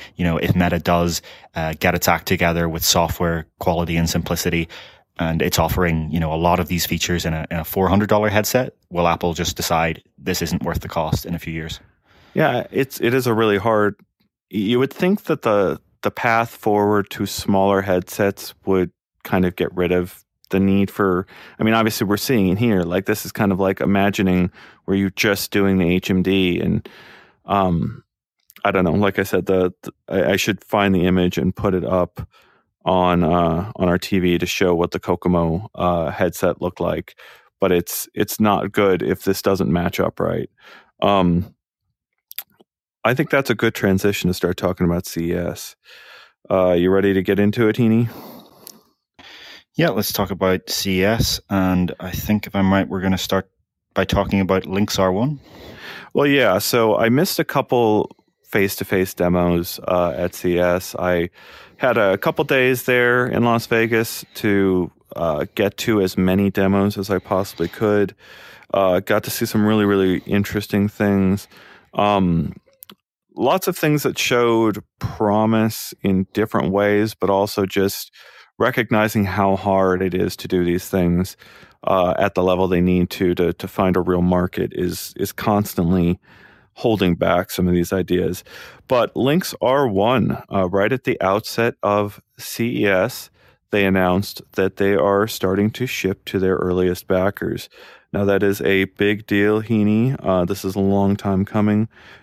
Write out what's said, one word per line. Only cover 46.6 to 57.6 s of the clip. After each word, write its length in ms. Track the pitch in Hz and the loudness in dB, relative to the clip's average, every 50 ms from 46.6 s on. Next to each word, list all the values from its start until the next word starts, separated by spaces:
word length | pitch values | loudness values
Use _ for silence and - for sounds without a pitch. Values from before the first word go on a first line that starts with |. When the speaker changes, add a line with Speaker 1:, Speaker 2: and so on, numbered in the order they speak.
| 92 90 | 4 4
Speaker 2:
you 180 | 90 87 87 92 | 4 4 4 4
ready 240 | 95 98 98 101 98 | 4 4 4 4 2
to 80 | 95 | 2
get 160 | 92 98 101 92 | 2 2 2 2
into 300 | 104 104 104 - 117 107 | 2 2 2 2 2 2
it, 80 | 110 | 2
Heaney? 340 | - 123 110 110 113 117 113 - - - - - - - - - - - - - - _ _ _ _ _ _ _ - - - - - - - - - - _ _ | 2 2 4 4 2 2 0 -4 -10 -18 -18 -20 -20 -20 -20 -20 -20 -20 -20 -20 -20 _ _ _ _ _ _ _ -20 -20 -20 -20 -20 -20 -20 -20 -20 -20 _ _
Speaker 1:
Yeah, 140 | - 156 170 | 0 0 0
let's 220 | 117 98 107 - | 2 0 -2 -2
talk 200 | - - 101 90 | -2 -4 -4 -4
about 400 | 98 82 98 92 92 90 - - | -2 0 0 0 0 0 -2 -6
C 300 | - - - 98 95 92 | -6 -6 -2 -2 0 2
E 40 | 92 | 2
S. 340 | 101 113 113 - - - - - - | 2 2 2 0 -2 -2 -6 -6 -2
And 420 | 101 95 92 92 92 90 90 87 - - | -2 0 2 2 2 2 0 -2 -4 -8
I 100 | - 92 | -10 -8
think 380 | - - - - 107 - - - | -8 -6 -2 0 -2 -2 -2 -2
if 80 | - | -2
I'm 180 | 202 196 190 196 | 0 2 2 2
right, 140 | 196 190 - | 2 0 0
we're 140 | - 190 | -4 -2
gonna 160 | 180 95 95 90 | -2 0 0 -2
start 320 | - - - 95 - _ _ _ _ _ _ _ _ _ - | -2 -2 -2 -2 -2 _ _ _ _ _ _ _ _ _ -2
by 120 | - 95 | -2 0
talking 340 | - - 101 98 85 - 98 | 0 2 0 0 2 0 0
about 260 | 95 90 95 95 - | 2 2 0 0 0
Lynx 320 | 71 92 98 104 101 - - | -2 -2 -2 -2 -2 0 0
R 140 | 95 92 | 2 2
one. 280 | 92 98 117 147 151 135 - - - - - - - - - - - - - - - | 2 0 0 -2 -4 -6 -10 -20 -20 -20 -20 -20 -20 -18 -18 -18 -18 -18 -12 -6 -2
Speaker 2:
Well, 120 | - 143 | 0 2
yeah. 320 | 147 139 139 127 107 92 98 | 2 4 4 4 4 2 2
So 400 | - - - 123 113 110 104 - | 0 0 0 2 2 4 2 2
I 120 | - 113 | 2 2
missed 280 | 117 135 175 196 - - | 2 2 2 0 -2 -4
a 60 | 165 | -4
couple 720 | - - 143 | -2 -2 -2